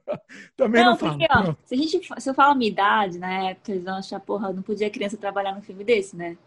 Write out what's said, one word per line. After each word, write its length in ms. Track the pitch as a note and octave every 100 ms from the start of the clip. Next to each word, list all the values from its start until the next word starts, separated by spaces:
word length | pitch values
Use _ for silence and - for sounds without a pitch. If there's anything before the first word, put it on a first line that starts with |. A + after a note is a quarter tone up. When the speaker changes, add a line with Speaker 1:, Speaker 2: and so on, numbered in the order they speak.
| - -
Speaker 1:
<laughs> 340 | _ - -
Também 300 | - A#3 A#3
não 60 | A#3+
Speaker 2:
Não, 80 | -
Speaker 1:
falo. 140 | - D4
Speaker 2:
porque, 80 | D#4+
ó, 100 | B3
Speaker 1:
Pronto. 160 | F#3 D3+
Speaker 2:
se 100 | _
a 40 | B3+
gente 280 | D#4+ F4+ F#4
fa-, 140 | -
se 80 | C4+
eu 60 |
falar 180 | C4+ C#4+
a 20 |
minha 160 | C#4+ A3+
idade 480 | F#3 G3+ A3 G3+ F3
na 300 | F3+ F#3+ F#3+
época, 240 | F#3 -
eles 100 | F#3+
vão 120 | F3+ F#3+
achar, 240 | G3 G3
"Porra, 320 | - G3+ G3+
não 80 | F#3+
podia 280 | F#3+ G#3 G#3
criança 260 | G#3 G3+ G#3
trabalhar 380 | G3+ G3 G3
num 80 | G3
filme 200 | G3+ F#3+
desse, 320 | G3+ A3+ F#3+
né?" 220 | E3+ E3+ E3+